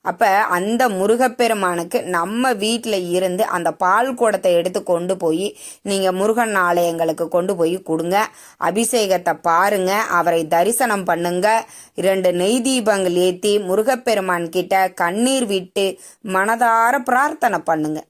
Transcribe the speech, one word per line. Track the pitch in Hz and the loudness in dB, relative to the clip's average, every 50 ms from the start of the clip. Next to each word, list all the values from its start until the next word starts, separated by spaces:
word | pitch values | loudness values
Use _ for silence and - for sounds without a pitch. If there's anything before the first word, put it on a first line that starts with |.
அப்ப | _ 180 180 - 240 | _ -6 0 2 2
அந்த | 202 190 202 220 - 180 175 185 208 233 240 254 240 | 4 4 4 2 2 0 -2 0 0 0 2 0 0
முருகப்பெருமானுக்கு | 196 185 190 208 226 240 262 254 233 - 240 226 226 202 190 180 175 170 170 170 175 175 - | 0 0 2 2 2 2 2 0 2 0 0 0 2 0 0 -2 -2 -2 -6 -4 -4 -4 -4
நம்ம | 180 180 170 170 190 214 240 254 262 240 | -2 -2 -2 -2 -2 -2 -2 0 0 0
வீட்ல | 196 202 220 233 233 233 226 208 | 0 -2 -2 -2 -4 -4 -4 -4
இருந்து | 190 180 175 175 185 190 185 180 180 220 | -4 -2 -2 -2 -2 0 -2 0 -2 -2
அந்த | - - 180 170 165 | -2 -2 -2 -2 -2
பால் | 160 _ 190 180 196 220 247 269 254 | -2 _ 0 2 2 2 2 -2 -2
குடத்தை | 240 240 220 202 185 - 185 175 | 0 0 0 0 2 2 2 2
எடுத்து | 170 175 185 185 208 185 | 2 0 0 -4 -4 -2
கொண்டு | - 180 170 175 180 190 | -2 -2 -2 0 -4 -4
போய் | 185 175 165 160 165 196 208 - - - - - _ | -2 0 -2 0 0 -2 -6 -8 -12 -20 -20 -20 _
நீங்க | _ 202 196 196 190 185 | _ -4 -2 0 0 0
முருகன் | 185 185 196 220 220 233 233 220 208 | 0 2 0 0 2 0 0 0 0
ஆலயங்களுக்கு | 190 180 175 175 175 175 170 170 165 165 165 160 160 170 | 0 2 2 2 2 2 0 0 0 -2 -2 -2 -4 -4
கொண்டு | 160 - 170 175 185 202 | -2 0 -2 0 0 -2
போய் | 170 165 165 175 185 | 0 0 0 0 -4
கொடுங்க. | - - 160 160 165 175 185 202 220 - - - - - - _ - | -4 -4 -4 -2 -2 0 0 0 -2 -2 -6 -20 -20 -20 -10 _ -4
அபிஷேகத்தை | 170 180 214 233 - 262 233 214 190 190 175 175 170 160 160 | -2 0 -2 -2 0 0 0 2 2 0 0 0 -2 -4 -2
பாருங்க, | - 170 165 170 190 208 214 190 185 185 196 | 0 2 2 4 2 2 2 0 0 0 0
அவரை | 214 220 - - 175 165 175 170 165 160 | -2 -2 0 0 2 2 2 0 0 0
தரிசனம் | 156 175 170 175 202 226 - 262 233 208 196 180 | 2 2 2 2 2 2 0 0 0 0 -2 0
பண்ணுங்க, | 180 170 170 170 175 175 180 185 208 220 226 - - - - - _ _ | -2 -2 0 -2 -2 -2 0 2 2 2 0 -2 -6 -20 -20 -20 _ _
இரண்டு | - 175 190 190 190 185 180 175 | -2 0 0 0 2 2 0 2
நெய் | 175 175 202 240 262 | 2 0 0 0 0
தீபங்கள் | 226 269 262 254 208 214 208 196 190 180 175 | 0 0 -2 0 0 0 0 2 0 0 2
ஏத்தி | 175 180 185 180 180 - 208 202 208 | 2 2 2 0 0 0 0 0 0
முருகப்பெருமான் | 202 180 185 208 214 247 254 247 - 240 220 202 190 185 180 170 170 165 | 0 0 0 0 2 0 -2 -2 0 -2 -2 0 0 -2 -2 -2 -4 -4
கிட்ட | 170 185 180 185 196 190 190 180 | -4 -4 -2 0 2 2 2 0
கண்ணீர் | 185 - 180 170 180 214 240 262 269 269 247 | 0 -2 -2 -2 0 0 0 0 0 0 -2
விட்டு | 202 202 190 180 185 _ 208 196 190 185 - - - - _ - | -2 -2 -4 -4 -4 _ -2 -2 -2 -4 -8 -18 -20 -20 _ -10
மனதார | 208 185 190 196 214 233 226 247 233 226 226 226 233 254 285 240 | -2 0 0 2 0 0 2 2 2 4 4 4 2 2 0 0
பிரார்த்தனை | 262 247 254 277 - 320 - - 226 196 165 | 0 0 2 0 0 -2 -2 -2 0 0 -2
பண்ணுங்க. | - - 165 156 151 151 156 156 - | -2 -2 -2 -2 -2 -4 -6 -8 -10